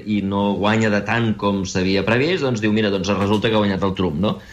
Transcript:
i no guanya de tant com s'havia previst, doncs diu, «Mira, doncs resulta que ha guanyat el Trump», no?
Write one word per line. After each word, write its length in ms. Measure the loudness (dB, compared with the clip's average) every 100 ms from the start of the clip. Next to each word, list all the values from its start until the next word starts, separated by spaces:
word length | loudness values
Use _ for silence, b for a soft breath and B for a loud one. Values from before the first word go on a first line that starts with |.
| -2
i 140 | -2
no 300 | 0 0 0
guanya 320 | 0 2 2 2
de 120 | 0
tant 300 | 0 0 0
com 300 | 0 0 0 -2
s'havia 380 | -2 0 0 2
previst, 380 | 2 2 0
doncs 160 | -2 0
diu, 80 | 0
«Mira, 160 | 2 2
doncs 200 | 0 0
resulta 380 | 0 2 2 2
que 80 | 2
ha 20 |
guanyat 240 | 0 0
el 80 | -2
Trump», 220 | 0 -2 0
no? 140 | -2 -4 B